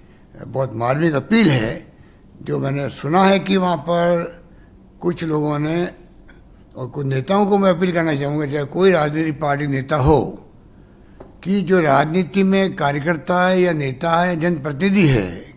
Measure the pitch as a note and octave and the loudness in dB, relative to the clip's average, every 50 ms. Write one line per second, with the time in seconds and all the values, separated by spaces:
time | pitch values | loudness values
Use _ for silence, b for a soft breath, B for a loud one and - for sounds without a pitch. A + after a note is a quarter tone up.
0 | b b b b b b - - - - A2 C3 C3+ A#2+ A2 A2+ A#2 A#2+ C3+ D3 | b b b b b b -20 -18 -16 -10 -6 -6 -6 -4 -4 -4 -2 -2 -2 0
1 | E3 E3+ D3 C3+ C#3+ - G#3+ A3+ G#3+ D#3+ C3+ B2 G#2+ A2+ - - - - b b | 0 0 0 -2 -2 0 2 4 4 4 4 2 0 -2 -4 -8 -12 -18 b b
2 | b b b b b b - - - C#3+ D3 C#3+ C3+ C3+ C3+ C#3+ C#3 C3 - - | b b b b b b -20 -18 -8 -6 -6 -4 -4 -4 -4 -4 -6 -6 -8 -8
3 | - C#3+ D#3+ F#3+ F#3+ F#3+ G3 G3 - F#3+ G3 F#3+ F#3 F3+ F3 D3+ C#3 E3+ E3+ E3+ | -6 0 2 4 4 4 4 2 0 0 0 0 0 0 -2 -2 -2 -2 0 0
4 | E3+ F3 F3 E3+ E3+ - - - - b b b b b b b - - - - | 2 2 0 0 -2 -6 -10 -16 -20 b b b b b b b -20 -20 -18 -6
5 | - F3 E3+ - E3+ D#3+ D3+ D3+ D3 D3+ D3 D3 D3+ D#3 E3 F3 F3 F3+ - - | -4 -4 -4 -4 -4 -4 -2 -2 -2 -2 -2 -2 -2 -2 -2 -2 -4 -4 -8 -14
6 | - - - - - - - - - - - - - - - - B2+ A#2+ - C#3+ | -20 -20 -20 -20 -20 -20 -20 -20 -20 -20 -20 -20 -20 -20 -14 -12 -12 -10 -8 -6
7 | C#3+ C3+ C3+ C3 B2+ - G3 G3+ G#3 F#3+ G#3 G3 G3 F#3+ F3 D#3+ F#3+ F#3 E3 E3+ | -4 -4 -4 -4 -2 0 2 2 2 4 2 4 4 4 2 2 0 0 0 0
8 | E3 E3 D3+ C#3 C#3+ C#3+ D3 D3+ D3+ C3+ C#3+ D3+ C#3+ C3 - E3+ F#3+ G3 F3+ D#3+ | 0 0 -2 -2 -2 -2 -4 -4 -4 -4 -4 -4 -6 -4 -2 2 4 4 4 4
9 | D3+ D3+ D3 D#3 E3 D#3 D3 C3 D#3 D3 C#3+ C#3 D3 D3 C#3 C3+ B2+ - D#3 C#3+ | 2 0 0 -2 -2 -4 -4 -4 -2 -2 -2 -2 -2 -2 -2 -4 -2 -2 -2 0
10 | B2+ D3+ D#3 C3+ F#2+ E2 - - - - - - - - - B B B B B | 4 4 4 4 2 -2 -8 -14 -20 -20 -20 -20 -20 -20 -20 B B B B B
11 | B B B B B - - - - E3+ G3 G3+ F3+ D3+ F#3 F#3 D#3+ D3 C3+ C#3 | B B B B B -20 -20 -12 -4 -2 0 0 2 2 2 4 4 4 4 4
12 | D3+ D#3 D#3+ F#3 F#3 C#3 - G3 G3 F#3+ G3 G3 F#3+ F3+ F#3+ - D3+ C#3+ C#3+ D3 | 2 2 0 -2 -2 0 0 0 2 2 2 2 2 0 -2 -2 -2 -2 -2 -2
13 | C3+ E3+ F3 D3 - - F3+ F3+ F3+ F#3 F#3 F#3 F3+ F3 E3 D3+ C#3+ C3+ B2+ A#2+ | -2 -2 -2 -4 -2 -2 0 2 2 2 4 2 2 2 0 -2 -2 -4 -6 -4
14 | E3+ E3 E3 E3+ F3 F3+ F3+ D#3+ D#3 F3 F3 D3 C3 D#3 C#3+ C3+ F3+ G3 G3 G#3 | -2 0 2 2 2 0 0 -2 -2 -2 -2 -2 -4 -6 -6 -2 0 2 4 4
15 | F3+ D3 C3 A2+ F#2+ F2+ F2 F2+ - - - | 4 6 4 4 0 -2 -8 -12 -16 -20 -20